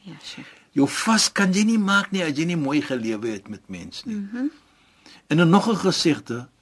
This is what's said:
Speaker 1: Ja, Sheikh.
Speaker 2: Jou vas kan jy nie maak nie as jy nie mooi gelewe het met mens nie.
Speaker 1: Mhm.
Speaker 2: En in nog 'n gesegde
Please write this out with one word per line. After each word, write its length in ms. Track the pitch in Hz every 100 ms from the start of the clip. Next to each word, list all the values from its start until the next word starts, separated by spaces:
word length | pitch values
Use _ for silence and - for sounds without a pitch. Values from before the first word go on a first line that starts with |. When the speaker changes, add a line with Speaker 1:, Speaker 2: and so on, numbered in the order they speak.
Speaker 1:
Ja, 140 | 185 -
Sheikh. 240 | - - - - _
Speaker 2:
Jou 120 | 143 139
vas 420 | - 220 214 -
kan 220 | - 190 190
jy 80 |
nie 140 | 214 226
maak 300 | 196 202 196
nie 80 | 190
as 140 | 165 139
jy 80 |
nie 120 | 165 170
mooi 220 | 139 147
gelewe 460 | 143 131 113 107 117
het 160 | 104 -
met 140 | 101 -
mens 320 | 92 87 -
nie. 100 | 240 208
Speaker 1:
Mhm. 280 | 202 240 285 - _ _ _ _ - - _
Speaker 2:
En 80 | 151
in 80 | 170
nog 180 | 196 220
'n 80 | 190
gesegde 680 | 190 - 170 143 - 120 123 _